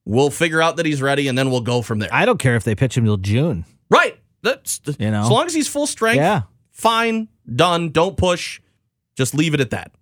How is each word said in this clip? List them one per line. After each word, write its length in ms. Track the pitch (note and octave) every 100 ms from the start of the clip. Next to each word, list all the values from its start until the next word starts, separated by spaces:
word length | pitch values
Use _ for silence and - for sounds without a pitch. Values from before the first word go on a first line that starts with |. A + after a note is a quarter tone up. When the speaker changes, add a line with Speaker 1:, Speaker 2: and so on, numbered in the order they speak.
Speaker 1:
we'll 260 | - A2+ C#3+
figure 300 | - E3+ D#3+
out 160 | E3 D#3+
that 100 | E3
he's 140 | C#3+
ready, 280 | C3+ C#3 C#3
and 100 | B2+
then 120 | C3+
we'll 100 | B2+
go 200 | A#2+ B2
from 160 | A2 G#2+
there." 80 | G2+
Speaker 2:
I 120 | B2+
don't 140 | G#3+ A3+
care 180 | C3 A#2+
if 80 |
they 100 | A#2
pitch 220 | G#2 C3 -
him 80 |
till 120 | A2+ G#2
June. 460 | F#2+ A2+ E3 G#2+ - _ -
Speaker 1:
Right. 280 | C4+ D#4+ - _ _
That's 360 | A3 C#4+ - -
the, 160 | - C#3+
Speaker 2:
You 120 | G#2+
know? 120 | G#2
Speaker 1:
as 80 | G#2+
long 160 | A3+ F4
as 80 |
he's 140 | D#4+ C#4
full 180 | C#4+ D4
strength, 300 | - A3+ B3
Speaker 2:
Yeah. 260 | F#3 E3 G2+ _ _
Speaker 1:
fine, 580 | - A3 A3+ A#3 A3+ A3 _ -
done, 360 | B2 F3 E3+ E3+
don't 260 | D#3 F#3 -
push. 440 | F3+ F3 - - _ _ _ _ _ -
Just 180 | C3
leave 200 | C#3+ D#3+
it 60 | D3
at 100 | B2
that. 220 | F#2+ - _